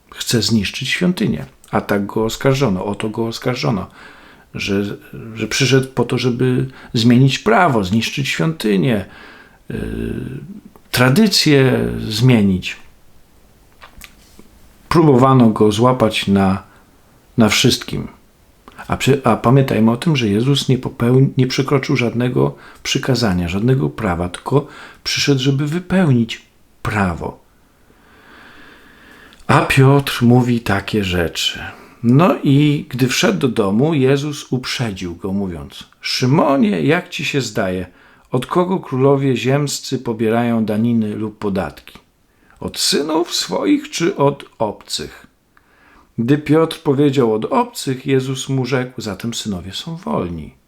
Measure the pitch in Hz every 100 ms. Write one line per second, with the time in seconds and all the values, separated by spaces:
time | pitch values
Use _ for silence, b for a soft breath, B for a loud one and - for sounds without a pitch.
0 | _ - - 120 101 113 95 - 135 -
1 | 180 180 214 147 139 _ - 113 - 101
2 | 101 - 110 - 139 135 135 92 101 101
3 | 113 107 113 113 127 123 - 104 92 B
4 | B B B B B - 98 98 101 -
5 | - - 113 110 110 - 135 131 131 -
6 | 120 123 127 120 127 127 131 B B 120
7 | 113 120 135 135 - 220 175 120 92 113
8 | 113 - 131 - 160 160 214 196 143 107
9 | 95 B B B B B - - 55 55
10 | 57 - - 139 147 202 - - _ -
11 | 127 147 220 - 151 143 131 120 117 120
12 | 113 107 127 120 101 92 - - - -
13 | - - _ _ _ _ _ _ - -
14 | - - - - - - - _ - 165
15 | 160 127 131 131 117 104 107 104 123 127
16 | 110 - - 98 95 98 - b b _
17 | _ _ _ - 110 - 123 - - -
18 | - - _ _ _ _ _ B B -
19 | - 131 120 104 117 135 135 107 113 117
20 | 175 143 113 101 131 143 - 127 - -
21 | 120 131 135 - 127 - 135 143 135 135
22 | 120 110 123 131 143 - B B - -
23 | - 127 113 90 85 95 120 131 151 -
24 | 107 82 87 - - 135 147 B B B
25 | - - - 139 135 135 151 170 180 185
26 | 170 123 113 - - _ _ _ - 101
27 | 95 80 76 - _ _ _ _ _ B
28 | B B B B B B B B B B
29 | B B B B - 135 165 - 135 143
30 | 139 - 120 123 120 120 - 98 92 107
31 | 95 90 82 - - - B B B B
32 | 117 131 185 - 151 139 151 147 - 123
33 | 123 - 220 208 139 110 98 104 151 160
34 | 131 143 147 139 - 131 127 - 120 95
35 | 90 87 101 98 95 82 71 - - _
36 | - - 127 151 - 277 240 101 139 170
37 | 180 - 143 143 113 110 98 92 90 b
38 | b b b 120 - 175 180 185 - 127
39 | 135 139 139 117 120 139 143 - - 123
40 | 123 110 113 113 120 117 107 107 117 117
41 | 107 107 107 107 104 98 80 - - -
42 | _ _ b b b b 185 - - 220
43 | 302 311 349 - - 175 - 294 - -
44 | 165 - 143 143 - - 107 95 - -
45 | 71 - - _ _ b b b b b
46 | b - 117 143 147 156 160 - - 131
47 | 147 135 117 110 117 247 247 - 139 123
48 | 139 135 131 131 - 135 120 131 127 127
49 | 110 92 117 113 110 92 90 - - 165
50 | - - 87 82 69 -